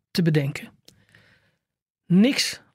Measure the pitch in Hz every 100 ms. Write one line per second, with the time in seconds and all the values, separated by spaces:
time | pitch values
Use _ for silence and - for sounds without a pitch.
0 | _ - 165 151 139 - - _ _ _
1 | _ _ _ _ _ _ _ _ _ _
2 | - 180 240 - - - _